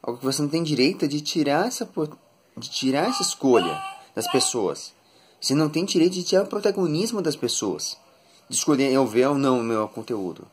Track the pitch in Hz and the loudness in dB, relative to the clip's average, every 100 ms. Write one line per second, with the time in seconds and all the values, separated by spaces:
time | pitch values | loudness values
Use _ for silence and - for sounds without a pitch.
0 | - 120 131 135 147 160 160 139 135 190 | -8 -4 -4 -2 -2 -2 0 2 2 2
1 | 151 147 151 170 143 147 220 - 226 - | -2 -2 -4 -2 2 2 0 -4 -8 -6
2 | 151 - _ _ _ - - - 131 135 | -6 -8 _ _ _ -16 -10 -4 0 2
3 | 208 254 - - 135 120 90 - - - | 0 -2 -4 0 4 4 4 -4 -8 -14
4 | - - - 135 120 123 92 69 - _ | -12 -6 0 0 0 0 -2 -2 -12 _
5 | _ _ _ _ - 139 151 151 202 180 | _ _ _ _ 0 2 2 0 0 2
6 | 170 185 175 185 196 208 208 202 175 151 | 2 2 2 2 2 0 0 0 0 0
7 | 220 220 160 135 120 - 104 90 - - | -2 -2 -2 -2 -4 -2 -2 -4 -8 -12
8 | _ _ _ _ _ - - 143 139 135 | _ _ _ _ _ -2 2 2 4 4
9 | 123 110 131 143 135 127 117 110 107 - | 4 4 4 2 2 2 2 -2 -2 -6
10 | 107 110 92 78 - | -8 -6 -6 -8 -18